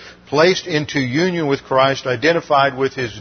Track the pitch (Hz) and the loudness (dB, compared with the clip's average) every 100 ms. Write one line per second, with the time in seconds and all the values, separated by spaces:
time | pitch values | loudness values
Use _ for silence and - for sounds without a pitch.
0 | - - - 139 170 185 180 156 147 147 | -12 -20 -4 2 4 2 -2 -4 -2 -4
1 | 131 131 185 170 151 139 - 131 135 135 | -2 0 0 0 -2 -2 0 2 2 0
2 | 135 123 147 170 - 147 139 127 135 135 | -4 -2 0 0 2 2 2 0 -4 -2
3 | 120 101 | -8 -8